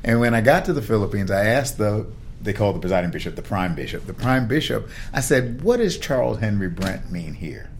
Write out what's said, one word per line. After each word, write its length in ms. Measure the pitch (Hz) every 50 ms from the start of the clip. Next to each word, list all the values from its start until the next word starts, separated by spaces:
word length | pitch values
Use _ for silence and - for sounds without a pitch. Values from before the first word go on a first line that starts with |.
| -
And 160 | 113 117 117
when 140 | 120 120 117
I 80 | 117
got 240 | 107 123 151 185 190
to 80 | 190 165
the 80 | 143
Philippines, 500 | 110 104 110 107 101 92 - 101 98 92
I 140 | 98 98 104
asked 320 | 107 120 139 131 - -
the, 280 | - 107 104 104 107 110 - - - - - - -
they 120 | - 104 98
call 200 | - 107 101 92
the 60 | 85
presiding 320 | - 90 95 90 87 87
bishop 240 | 80 80 - 90 78
the 60 | -
prime 340 | - - 107 95 92 90 82
bishop. 300 | 69 - - - 85 -
The 80 | - 90
prime 340 | - 110 123 131 131 123
bishop, 420 | 110 127 156 156 - 123 113 - - - - - - -
I 80 | 143
said, 400 | 127 - 147 127 123 120 117 127
"What 160 | 156 214 247
does 200 | 240 233 185 -
Charles 420 | - - - 143 127 120 120 113 -
Henry 280 | 107 107 104 104 95
Brent 420 | 90 85 90 92 95 95 - - -
mean 240 | 90 87 82 78 73
here?" 340 | 71 80 78 64 - - - - -